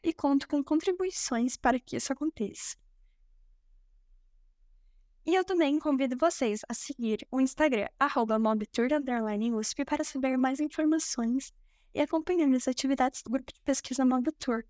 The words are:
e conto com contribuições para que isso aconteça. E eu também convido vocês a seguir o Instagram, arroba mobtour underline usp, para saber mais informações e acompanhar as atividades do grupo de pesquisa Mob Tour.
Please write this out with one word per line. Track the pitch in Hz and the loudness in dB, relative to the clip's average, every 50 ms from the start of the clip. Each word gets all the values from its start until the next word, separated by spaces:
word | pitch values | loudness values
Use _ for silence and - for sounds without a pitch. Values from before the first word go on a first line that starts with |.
| - | -2
e | 339 320 | -4 -4
conto | - - 285 277 277 - | 0 0 2 2 2 0
com | - - 294 277 | 0 -2 -2 0
contribuições | - 311 320 - 392 359 370 370 370 - - - - 254 233 240 254 - | 2 0 0 2 0 -2 0 -2 -4 -4 -4 -4 -2 0 0 0 -2 -2
para | - - 247 233 254 | 0 0 0 0 0
que | _ - - | _ -6 -8
isso | - - - 269 | -6 -4 -4 -6
aconteça. | - 294 311 - - 208 196 - - - - - _ _ _ _ _ _ _ _ _ _ _ _ _ _ _ _ _ _ _ _ _ _ _ _ _ _ _ - _ _ _ _ _ _ _ _ _ _ _ - _ _ _ _ _ _ _ _ _ _ | -4 -4 -6 -4 -4 -6 -6 -6 -10 -12 -12 -12 _ _ _ _ _ _ _ _ _ _ _ _ _ _ _ _ _ _ _ _ _ _ _ _ _ _ _ -20 _ _ _ _ _ _ _ _ _ _ _ -20 _ _ _ _ _ _ _ _ _ _
E | - 339 | 0 2
eu | 370 370 | 2 2
também | 370 381 349 320 277 285 311 | 2 2 2 4 4 2 0
convido | - 311 285 262 277 262 254 | 2 0 0 2 0 0 0
vocês | 254 320 339 330 - 262 226 208 214 - _ | 2 2 2 2 2 -2 -2 -2 -4 -6 _
a | 233 | -10
seguir | - - - 285 - 233 226 214 208 - _ | -10 -10 -10 -8 -4 -2 -2 -2 -2 -4 _
o | - 262 | 0 2
Instagram, | 262 262 - - 302 311 262 214 196 - _ _ | 2 2 2 2 2 2 2 0 -2 -4 _ _
arroba | 269 285 - 269 233 220 220 | 0 0 2 0 0 2 2
mobtour | 220 226 214 220 214 214 - - - 233 254 302 | 2 2 2 2 0 -2 -4 -2 0 2 2 2
underline | 302 285 262 247 233 220 214 208 208 220 240 233 | 0 0 -2 -2 -2 -2 -2 -2 0 0 0 0
usp, | 214 220 - - - 285 | -2 -2 -4 -4 -4 -2
para | - 302 294 302 | -2 -2 -2 -2
saber | - - 269 262 262 262 | -4 -4 -2 0 0 2
mais | 254 254 262 269 269 | 2 2 0 0 0
informações | 302 294 - - 311 311 311 320 302 - - - 233 226 240 269 - - _ _ _ _ _ _ _ _ _ | -4 -4 0 0 2 4 4 2 0 -2 -4 -2 -2 0 0 -2 -2 -6 _ _ _ _ _ _ _ _ _
e | - | -2
acompanhar | 294 - - 320 320 - 359 349 311 277 254 | 0 0 0 -2 0 0 2 4 4 4 4
as | 254 - | 2 2
atividades | - 254 - - 262 277 262 262 262 - - - | -2 -2 -2 0 -2 2 2 2 0 0 -6 -8
do | - | -4
grupo | 220 269 254 - | -4 -4 -4 -6
de | - - | -20 -8
pesquisa | _ - 269 - - - 262 254 262 | _ -2 -2 -2 -2 -6 -2 2 2
Mob | 254 254 254 247 320 311 | 2 2 2 0 -2 -4
Tour. | _ - - 233 226 226 | _ -4 -4 -4 -4 -6